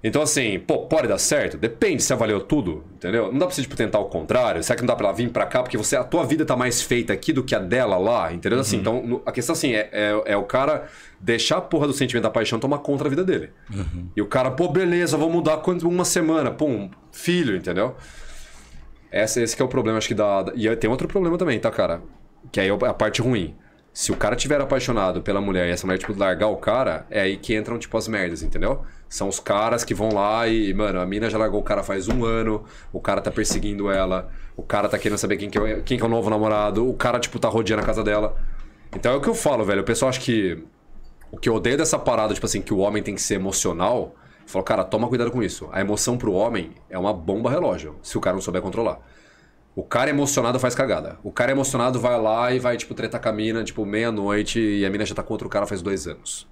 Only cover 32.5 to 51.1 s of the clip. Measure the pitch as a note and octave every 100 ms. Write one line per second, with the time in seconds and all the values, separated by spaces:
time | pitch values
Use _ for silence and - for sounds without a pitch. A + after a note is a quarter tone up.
32.5 | G#2+ - - - - - G2+ G#2+ G#2+ G#2
33.5 | G#2 G#2 G2+ G2+ F#2+ F#2 F#2 - - -
34.5 | - - G#2 G#2 G2+ G#2+ G#2 G2+ G2 G2+
35.5 | G#2 A2 G#2+ - B2 A#2 A#2 G#2+ G#2+ G#2+
36.5 | G#2+ G#2 G2+ B2+ A#2+ B2 A#2+ A#2+ A#2+ A#2
37.5 | G#2+ A2+ G#2+ - A2+ G#2 G#2 G#2+ - -
38.5 | - - - - - A#2+ B2 - A#3 -
39.5 | B2 G2+ G2 G2 A2+ - G#2 - A2+ F#2+
40.5 | D#2+ D#2+ _ - - - - - - -
41.5 | A2+ A#2 C#3 D#3+ D#3+ - A2+ G#2+ G2 G#2+
42.5 | G#2 - G2+ G2 G#2 G2+ F#2+ - G2 F#2+
43.5 | G2 F#2+ E2+ F#2+ B2 - - - - -
44.5 | F#2+ F#2+ A2 F#2 B2 A#2 A#2+ A#2 B2 G2
45.5 | - D#2 F2+ G2 G#2 - - G#2+ F#2+ A#2
46.5 | A2 E2 - - F#2 G2 F#2 E2 G2 A#2+
47.5 | D3 C#3 F2 D2+ D2 - - F#2+ F#2 F2+
48.5 | F2+ F#2 F#2 A2 D#2 - - - - _
49.5 | _ _ - - A#2 C#3 C#3+ C#3 C3 A#2
50.5 | B2 B2+ - C3 F2 D#2+